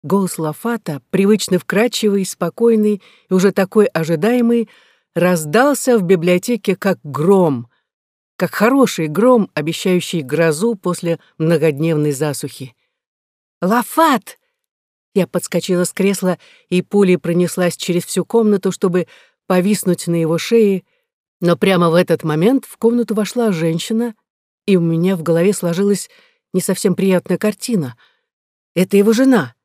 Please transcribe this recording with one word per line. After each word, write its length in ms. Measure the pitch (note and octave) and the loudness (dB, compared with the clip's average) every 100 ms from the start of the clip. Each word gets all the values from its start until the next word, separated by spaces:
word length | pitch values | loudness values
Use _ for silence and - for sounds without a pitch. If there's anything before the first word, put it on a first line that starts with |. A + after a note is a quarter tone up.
Голос 360 | D3 G3 F#3 - | 0 -2 -2 -4
Лафата, 640 | D#3 D3+ A3+ A#3 - C#3+ _ | -8 -6 -6 -6 -6 -10 _
привычно 500 | F#3 G3 G#3+ - F3+ | 0 2 2 0 -4
вкрадчивый, 640 | - F#3+ A#3+ - G#3+ G3+ F#3 | -2 -2 -2 -2 -2 -2 -4
спокойный 760 | - F3 - A#3 A3 G#3+ G3+ _ _ _ | -6 -8 0 2 2 0 -2 _ _ _
и 40 | |
уже 180 | F#3 G3 | 0 2
такой 360 | F#3 F#3 A3 G3+ | 0 0 2 2
ожидаемый, 800 | E3 D#3+ D#3+ G3+ B3 A#3 A#3 A3 _ _ _ _ | 0 -2 0 0 0 2 0 -2 _ _ _ _
раздался 840 | - F3+ F3+ D3+ F3+ C#4 C#4 - A#3 | -2 0 0 0 2 2 2 2 2
в 60 | |
библиотеке 760 | F3 F#3+ F3 F3+ - A#3 - F3+ | 4 2 2 0 0 -4 -2 -2
как 220 | G3+ F3 | -2 -4
гром, 640 | D3 C#3 E3 G3 E3+ B2+ A#2 _ _ _ _ _ _ _ | -6 -2 2 4 4 0 -8 _ _ _ _ _ _ _
как 160 | F3+ | -6
хороший 540 | - A3 C#4 B3 - D#3 | 0 2 4 2 0 -4
гром, 440 | D3+ B3 B3 F#3 - | 2 4 4 2 -4
обещающий 680 | D3+ E3 G3+ F3+ - E3+ | -6 -4 -2 -2 -2 -8
грозу 540 | C3 D3+ E3 D3+ A3+ G#3+ | -4 0 0 0 -2 -2
после 440 | F3+ E3+ E3+ E3 _ _ | -6 -4 -4 -6 _ _
многодневной 760 | D#3+ E3 D#3+ C#3 E3 D#3 D3+ | 0 2 0 0 -2 0 -2
засухи. 600 | C3+ D3+ C3+ C#3+ - B2 _ _ _ _ _ _ _ _ _ | -2 -4 -4 -10 -12 -18 _ _ _ _ _ _ _ _ _
«Лафат!» 760 | F3+ A#3 - - D#4+ B3+ - - _ _ _ _ _ _ _ G3 | -2 -2 -2 0 2 2 -4 -20 _ _ _ _ _ _ _ -4
Я 120 | E3+ | -2
подскочила 580 | F3 - F3 - F3+ F3+ | -4 -4 -6 -2 -2 -2
с 80 | |
кресла 440 | - G3 F#3+ F#3 E3+ _ _ _ | -2 -2 0 -4 -4 _ _ _
и 120 | F3+ | -4
пулей 360 | - G3+ G3 F3+ | 0 0 2 2
пронеслась 580 | F3 E3+ F3+ - F3+ - | 0 -2 -2 0 -2 -2
через 300 | - F3 - | -4 -4 -2
всю 180 | - | -6
комнату, 480 | F3+ A#3 G#3+ G3+ F#3+ | -2 0 2 2 -2
чтобы 360 | - F#3+ F3 E3 - _ _ _ | -2 -2 -2 -4 -12 _ _ _
повиснуть 600 | F#3 F3+ G#3 F#3+ F3 - | 0 2 0 -2 -4 -2
на 80 | E3+ | -2
его 220 | E3 E3 | -2 -2
шее, 460 | - A#3 G#3 F#3+ _ _ _ _ _ _ | 0 2 4 0 _ _ _ _ _ _
но 160 | F3 F3 | -2 0
прямо 320 | F#3+ F#3 E3+ | 2 2 4
в 60 | E3 | 2
этот 280 | F3+ E3 | 2 -2
момент 420 | D#3+ D3+ F#3+ C4+ - | -2 0 2 0 -4
в 120 | - | -2
комнату 380 | A3+ A#3+ A3+ G#3 | 0 0 -2 -4
вошла 360 | G3+ A#3+ A3+ | -4 -2 -2
женщина, 640 | E3+ E3 E3 - A3 A#3+ G#3+ _ _ _ _ - | 0 -2 -2 -4 -4 -4 -8 _ _ _ _ 0
и 100 | F#3 | 2
у 60 | |
меня 340 | E3+ E3 F3+ F#3+ | 2 0 0 -2
в 80 | |
голове 300 | D#3 E3 F#3 | 0 2 2
сложилась 560 | G3+ F3 E3+ G3+ G3+ - _ _ _ _ | 0 -4 -2 0 -2 -4 _ _ _ _
не 80 | F#3 | -4
совсем 340 | - F#3 G3+ F3+ | -4 -2 -2 0
приятная 420 | F#3+ F3+ - F3+ | 0 0 0 -2
картина. 580 | G#3+ G#3 - A3 C3+ A#2+ _ _ _ _ _ _ _ - | -2 -4 -4 -4 -4 -10 _ _ _ _ _ _ _ -4
Это 220 | F#3 G3+ | 2 2
его 160 | G3+ | 4
жена. 420 | A3 C4+ A#3+ B2+ _ | 4 4 2 0 _